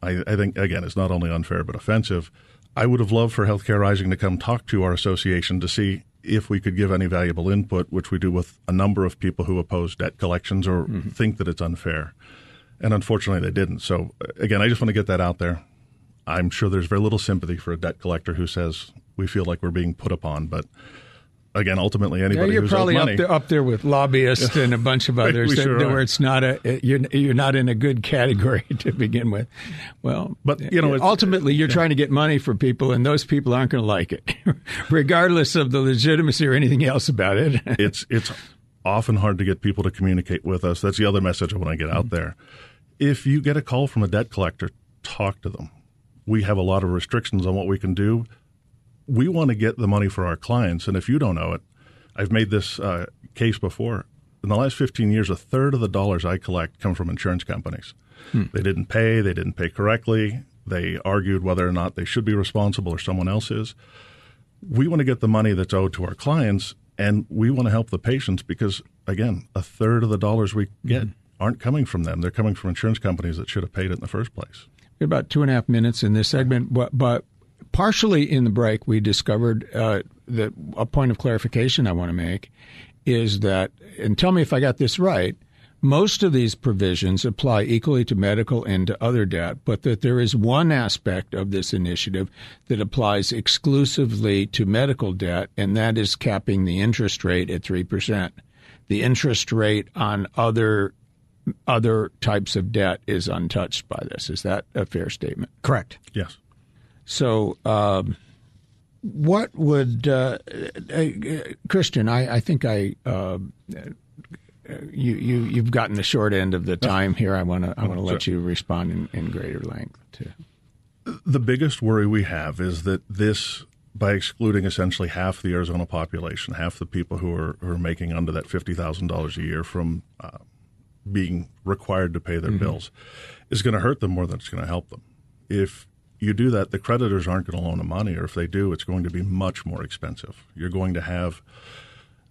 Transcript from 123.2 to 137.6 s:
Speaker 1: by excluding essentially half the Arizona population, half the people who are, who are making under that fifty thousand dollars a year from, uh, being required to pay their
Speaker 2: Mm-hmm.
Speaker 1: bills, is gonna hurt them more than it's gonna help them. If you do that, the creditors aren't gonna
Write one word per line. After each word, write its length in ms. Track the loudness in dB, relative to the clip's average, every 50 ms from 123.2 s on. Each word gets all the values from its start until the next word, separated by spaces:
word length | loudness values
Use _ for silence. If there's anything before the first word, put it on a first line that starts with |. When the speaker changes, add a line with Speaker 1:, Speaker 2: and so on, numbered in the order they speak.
| 0 0 0 0 -4 -8 -10 -12 -14 _ _ _ _ _ _
Speaker 1:
by 180 | -2 0 0 0
excluding 520 | 0 -2 -6 -6 _ 0 2 2 2 0
essentially 440 | 0 -2 0 -2 -2 0 -2 -4 -4
half 320 | -4 -4 -4 -4 -4 -4
the 120 | -4 -2 -2
Arizona 320 | -2 -2 -2 -2 -4 -4 -4
population, 640 | -4 -6 -6 -6 -8 -8 -8 -8 -10 -10 -10 -10 -8
half 240 | -6 -6 -6 -6 -8
the 80 | -12
people 320 | -8 -6 -6 -6 -4 -6 -6
who 160 | -4 -4 -4
are, 240 | -4 -4 -6 -6 -8
who 120 | -8 -6
are 60 | -4 -4
making 340 | -2 -4 -4 -4 -4 -6 -4
under 180 | -4 -4 -4
that 160 | -4 -6 -8 -6
fifty 260 | -8 -8 -6 -6 -6
thousand 320 | -4 -4 -6 -6 -4 -4 -4
dollars 280 | -4 -4 -4 -6 -6 -6
a 40 |
year 220 | -6 -6 -4 -6 -6
from, 400 | -6 -6 -4 -4 -4 -4 -6 -8 _ _ _
uh, 180 | -20 -20 -20 -20 -20 _ _ _ _ _ _ _ _ _ _ _ _ -4
being 380 | -2 -2 -2 0 -2 -4 -6 -8 -16 _ _
required 480 | -4 -4 -4 -2 -2 -2 0 0 -2 -2
to 60 | -6
pay 180 | -6 -4 -4 -4
their 140 | -2 -2
Speaker 2:
Mm-hmm. 80 | -2 0
Speaker 1:
bills, 320 | 0 -2 -4 -6 -10 -16 _ -20 -20 -20 -20 -20 -20 -20 -20 -20 _ _
is 140 | -4 -2 0
gonna 160 | 0 0 2
hurt 200 | 0 0 0 0
them 120 | -2 -2
more 160 | -2 -2 -2 -4
than 100 | -4 -8
it's 120 | -10 -10
gonna 180 | -10 -8 -6 -6
help 220 | -6 -6 -8 _
them. 120 | -20 -20 -20 _ _ _ _ _ _ _ _ _
If 380 | 0 0 0 0 -2 -14 -20 _ _ _ _ _ _ _
you 140 | -2 -2 0
do 180 | 2 2 2
that, 180 | 2 2 0 -2
the 80 | -4 -8
creditors 500 | -2 -2 -2 0 0 0 0 0 0 0
aren't 220 | -2 -2 -4 -4
gonna 140 | -6 -4